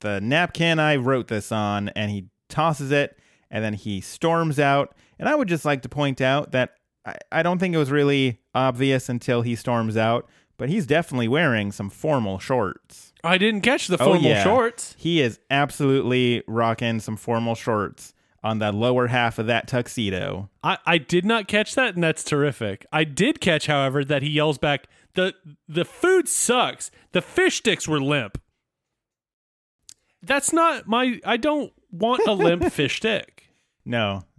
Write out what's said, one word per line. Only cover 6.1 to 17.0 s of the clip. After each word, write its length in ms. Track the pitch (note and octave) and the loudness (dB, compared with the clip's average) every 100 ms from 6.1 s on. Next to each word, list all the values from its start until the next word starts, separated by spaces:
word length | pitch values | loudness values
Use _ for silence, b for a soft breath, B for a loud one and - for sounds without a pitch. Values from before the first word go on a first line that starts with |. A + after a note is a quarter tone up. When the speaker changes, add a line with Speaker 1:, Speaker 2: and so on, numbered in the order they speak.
| C3 | 0
Speaker 1:
out 320 | C3 C#3 - | 0 0 0
that 240 | B2+ B2 _ _ _ - | -2 -2 _ _ _ -16
I, 100 | - - | -16 -6
I 100 | D#3+ | -2
don't 160 | E3+ F3+ | 0 0
think 160 | F#3 | 0
it 40 | E3 | 0
was 120 | C3+ | 2
really 520 | D3 C#3+ C#3 C3+ A2 _ | 2 2 4 2 -2 _
obvious 540 | B2 C3 A#2+ C3+ C3+ - | 0 0 2 0 0 -2
until 360 | B2 - A#2+ | -4 -2 0
he 120 | A#2 A2+ | 0 -4
storms 400 | - A#2+ A2 A2 | -2 -2 0 0
out, 340 | A2 A#2+ - b b - | 2 0 -4 b b -8
but 100 | B2+ | -4
he's 180 | G#3 C3 | -2 0
definitely 440 | D3+ E3 B2+ A2+ | 0 0 -2 0
wearing 420 | C#3+ E3 A2+ G2+ | 2 2 2 -2
some 180 | - G2 | -4 -8
formal 480 | - D#3 C#3+ G#2 F#2+ | -6 -2 0 0 -4
shorts. 760 | - B2+ G2 - _ - - _ | -2 -2 -2 -6 _ -20 -20 _
Speaker 2:
I 140 | E3 F#3 | -2 2
didn't 240 | G#3 G#3 | 2 2
catch 260 | A3+ C#4+ - | 0 0 0
the 80 | F3+ | 2
Speaker 1:
Oh, 100 | B2 | 4
Speaker 2:
formal 180 | F3 C3 | 6 4
Speaker 1:
yeah. 140 | G#2+ | 4
Speaker 2:
shorts. 500 | C3+ B3 A#3 - - - | 4 4 2 -2 -14 -8
Speaker 1:
He 240 | D#3+ E3+ | 0 2
is 180 | B2 G2+ - | 2 -2 -2
absolutely 920 | C#3 C#3+ - C#3 C3+ G#2+ B2+ B2 A#2+ - | 0 0 0 2 2 2 2 2 0 -2
rocking 520 | A2+ A2+ A2+ A#2 | -2 0 0 -2
some 160 | A2+ | -2